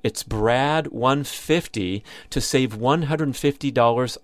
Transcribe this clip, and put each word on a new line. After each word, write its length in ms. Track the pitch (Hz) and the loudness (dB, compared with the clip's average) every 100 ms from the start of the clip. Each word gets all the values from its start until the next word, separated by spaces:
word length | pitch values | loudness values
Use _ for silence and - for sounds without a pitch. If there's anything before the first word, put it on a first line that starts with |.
It's 200 | 110 - | -2 -4
Brad 640 | - 107 110 123 143 156 147 | -6 0 2 4 2 0 -2
one 360 | 113 123 143 | 0 2 2
fifty 800 | 139 - - 165 - 113 90 98 - - - | -2 -10 0 0 0 -4 -4 -4 -8 -20 -6
to 140 | - | -4
save 340 | - 135 131 107 | 0 2 0 0
one 280 | 123 160 | 2 2
hundred 300 | 147 156 147 | 0 0 -2
fifty 360 | 127 143 143 139 | 0 -2 0 -2
dollars 480 | 123 117 120 127 - | 2 4 2 -2 -4